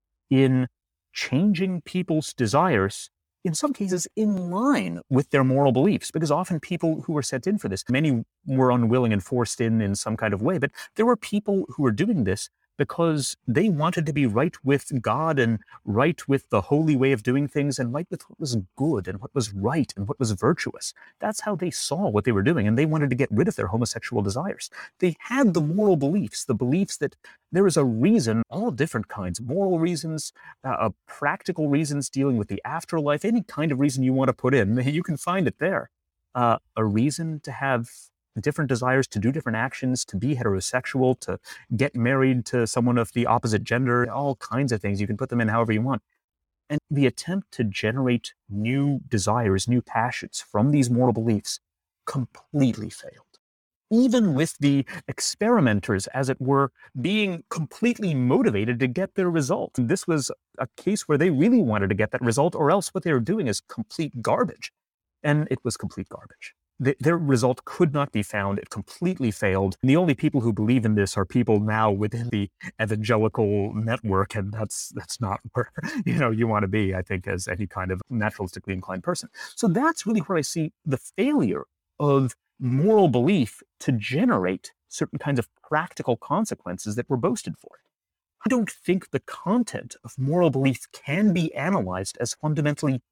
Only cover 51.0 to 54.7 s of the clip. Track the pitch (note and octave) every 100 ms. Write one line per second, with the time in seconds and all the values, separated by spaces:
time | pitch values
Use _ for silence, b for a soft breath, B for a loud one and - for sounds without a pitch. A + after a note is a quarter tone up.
51 | B2+ A2 A2+ G#2 - - _ _ _ _
52 | - C#3 A#2+ - _ D3 C3 A2 F#2+ -
53 | - - _ _ _ _ _ _ - A3+
54 | B3+ B3 G3+ C3+ D#3+ - C#3+